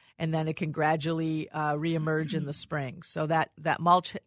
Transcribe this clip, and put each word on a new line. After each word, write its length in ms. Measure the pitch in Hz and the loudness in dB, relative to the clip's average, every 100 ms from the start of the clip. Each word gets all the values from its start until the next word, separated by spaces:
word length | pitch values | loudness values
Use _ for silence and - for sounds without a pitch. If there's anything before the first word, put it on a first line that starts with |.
| _ - | _ -6
and 160 | 160 | -2
then 160 | 160 156 | 0 0
it 80 | 156 | -2
can 160 | 160 | -4
gradually, 720 | 151 151 160 147 165 160 156 - | 0 2 2 0 -2 0 -2 -4
uh, 220 | 156 151 147 | -4 -2 0
reemerge 580 | 165 165 156 156 160 | 0 0 0 0 0
in 100 | 160 | -2
the 80 | 139 | -4
spring. 520 | 147 - 156 135 - | -6 -6 -4 -4 -8
So 220 | - - 156 | -8 -4 0
that, 240 | 160 - - | 2 0 -2
that 200 | 156 143 | -2 2
mulch 380 | 170 180 - - | 6 6 4 -6